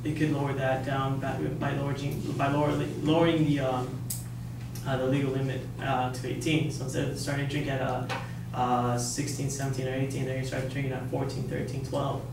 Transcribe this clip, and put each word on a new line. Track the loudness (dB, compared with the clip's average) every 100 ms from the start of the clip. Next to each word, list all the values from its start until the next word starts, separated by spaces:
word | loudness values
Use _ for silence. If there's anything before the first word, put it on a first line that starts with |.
it | -2 0
could | 2
lower | 2 0
that | 0 2 2 0
down | 0 0 0
by, | -2
by | -2 -2 -2 -2
lowering, | 0 -2 -2 -2 -2 -2 0
by | 2
lower, | 4 2 2 0 0
lowering | 4 6 6 6 4
the, | 4
um, | 2 0 -2 -4 -6 -6 -6 -8 -8 -8 -8 -6 -2
uh, | 0
the | 2
legal | 2 2
limit, | 2 0 -2 -6 -4
uh, | 0 2 2
to | -2 -4
eighteen. | -2 2 4 2
So | -2 -2
instead | 0 -2
of | -2
starting | -2 0 0
to |
drink | 0 0
at, | 0
uh, | 0 -2 -2 -4 -4 -8 -6
uh, | 0 2 4 2 0
sixteen, | 0 -2 -2 0 -2
seventeen, | 0 -2 0 0
or |
eighteen, | 0 0 0
they're | -2 -2
gonna | -2
start | -2 -2
drinking | -2 -2
at | -2 -2
fourteen, | 0 0 -2 -2
thirteen, | -2 -2 -2 -2
twelve. | -2 0 -2 -4